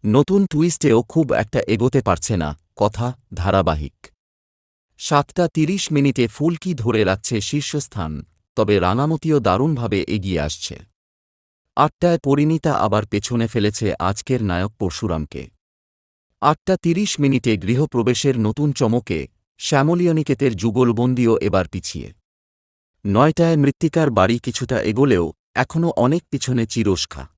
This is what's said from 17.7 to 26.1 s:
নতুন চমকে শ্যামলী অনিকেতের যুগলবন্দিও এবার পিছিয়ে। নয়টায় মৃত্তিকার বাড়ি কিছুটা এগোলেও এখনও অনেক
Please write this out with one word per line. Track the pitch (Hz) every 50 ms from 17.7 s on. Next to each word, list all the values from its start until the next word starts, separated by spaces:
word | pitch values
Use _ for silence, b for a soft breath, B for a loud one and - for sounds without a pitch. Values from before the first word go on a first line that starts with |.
| 120 127 151 - - 123 113 123 123 - - 143 131 117
নতুন | 110 107 110 - 147 147
চমকে | 135 - 135 110 113 123 - - 95 78 67 - _ _ _ _ _ _
শ্যামলী | - - 160 139 139 156 175 175 180 170
অনিকেতের | 165 156 147 - 139 - 135 139 113
যুগলবন্দিও | 87 107 117 101 123 123 120 117 110 120 127 127 123 123 113 113 -
এবার | - 101 98 95 90 -
পিছিয়ে। | - 92 - - - 71 - - - _ _ _ _ _ _ _ _ _ _ _ _ _ _ _ _ _ _
নয়টায় | 101 98 110 135 160 156 - 170 165 165
মৃত্তিকার | 151 139 139 139 _ - 156 - 165 160 151
বাড়ি | 117 98 92 95 117 120
কিছুটা | - - 110 - 127 117 131 107
এগোলেও | - 104 107 117 139 143 117 87 85 78 - _ _ _ _
এখনও | - 131 - - 160 170 170 -
অনেক | - 113 127